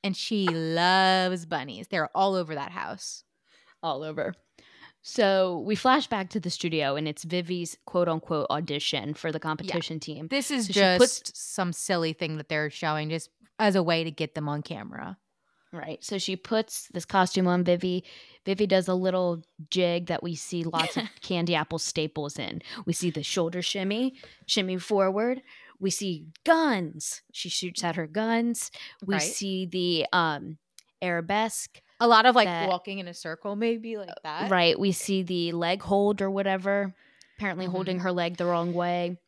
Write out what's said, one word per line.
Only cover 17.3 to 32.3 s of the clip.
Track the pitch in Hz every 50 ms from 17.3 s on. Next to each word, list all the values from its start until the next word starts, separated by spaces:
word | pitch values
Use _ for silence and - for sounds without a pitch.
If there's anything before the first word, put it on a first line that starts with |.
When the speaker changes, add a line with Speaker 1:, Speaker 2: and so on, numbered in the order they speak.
| - 190 185
Speaker 2:
on | 180 180 180
Vivi. | 180 175 175 175 185 185 180 185 - - - - - - - _ _
Vivi | - 196 190 214
does | 190 190 190 180 190
a | 185
little | 180 185 185 180 185 180 175 170 165 160 _ _ - 156 -
jig | - 185 180 175 170 175 175
that | 165 170 -
we | - 175 165
see | 143 - - - 175 165
lots | 165 165 165 160 165 -
of | 262 220
Speaker 1:
<laughs> | 208 - -
Speaker 2:
candy | - - 185 175 170 170 175
apple | 156 156 - 165 160
staples | - - - - 156 156 _ 160 147 147 - -
in. | 127 - - 165 - - - 240 202
We | -
see | 170 - 180 175
the | 156 156
shoulder | 147 - - 190 170 165 170 180
shimmy, | 170 - - 196 190 190 208 226 254 262 262 - - - - _ -
shimmy | - - 220 190 185 185 185
forward. | 175 - 214 196 196 190 190 208 220 240 262 262 _ - - - - - - _
We | 190 196
see | - - 208 190 175 151 160 160 - - _
guns. | - 330 320 330 294 240 190 175 151 - 151 - - - - _ _
She | - - - 180
shoots | - - 185 180 170 - -
at | 175 160
her | 175 160
guns. | 151 156 208 220 226 226 233 233 233 233 - - - - - - - - _ -
We | 185 202
Speaker 1:
Right. | -
Speaker 2:
see | 151 175 - - 202 196 190 185 185
the, | 175 175 185 180 175 175 160 - -
um, | - 180 170 160 151 143 147 - 156 - _ _ _ - _ _ _ _
arabesque. | 185 180 175 170 165 170 196 208 220 226 - - - - _ - _ _ _ _
Speaker 1:
A | 233 233
lot | 233 214 220
of, | 254